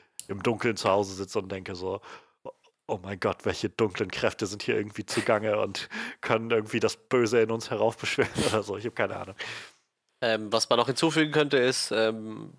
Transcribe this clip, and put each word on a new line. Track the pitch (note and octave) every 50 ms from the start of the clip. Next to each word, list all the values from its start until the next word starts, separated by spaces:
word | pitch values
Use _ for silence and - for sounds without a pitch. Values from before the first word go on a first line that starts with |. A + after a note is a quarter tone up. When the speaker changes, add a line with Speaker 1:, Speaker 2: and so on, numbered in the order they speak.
| _ _ _ _ - -
Speaker 1:
im | G2+ G2+ F#2
Dunkeln | A#2 A#2 G2+ - B2 A2
zu | - - G#2+
Hause | F#2+ G2+ G2+ F#2+ G2
sitze | F#2 G2 F#2+ - A2
und | F#2+ F#2+
denke | G2 F#2+ F#2 F#2+ G2
so, | F2 F#2 F#2 F#2+ F#2+ - - - - - _ _ _ _ - - _ _ _ _ _ _
"Oh | - A#2 F#2+ F2
mein | F#2+ G2+ F2+
Gott, | - G#2+ F#2 - -
welche | G#2+ F2+ - - G#2
dunklen | - - A2+ G#2 F#2 - A2 F#2
Kräfte | - - - A2 - - A2+
sind | F#2 G2+ G#2 -
hier | - A#2
irgendwie | A2 G#2 G#2+ - - G#2+
zugange | - - - G#2 - A2+ G#2+ G#2 A2 G#2 G#2+
und | G#2+ G2+ G2 - - - - - - - - -
können | - - A#2+ A2+ A2+ A#2
irgendwie | A#2 A2+ G#2+ G#2+ - A#2
das | G#2 G#2+ -
Böse | - _ _ - B2+ A#2+ A2 A#2 A#2+
in | A2+ A2
uns | A#2 A2+ - -
heraufbeschwören" | A#2+ G#2+ G#2 A2+ A2+ - - - - - B2 -
<laughs> | - - D#3 C3+
oder | G#2+ A2 G2+
so. | G#2 G2
Ich | G#2 G#2+
hab | A#2+ -
keine | - A2 G2 G2
Ahnung. | G2 F#2+ F#2 F#2+ - - - - - - - - _ _ _ _ _ _ _ _ _
Speaker 2:
Ähm, | - A#2 A2+ G#2+ G#2+ G#2 A2+
was | A#2 - -
man | B2+ A#2
noch | A#2+
hinzufügen | B2 C3 - - E3 D3+ D#3+ D#3 D3+ D3+
könnte, | D#3 D3+ C#3+ C#3+ C3+
ist, | B2 B2+ C3 - - -
ähm, | A2 A2 A2+ A2 A2 A2+ A2 A2 G#2+ G#2+ A2 - -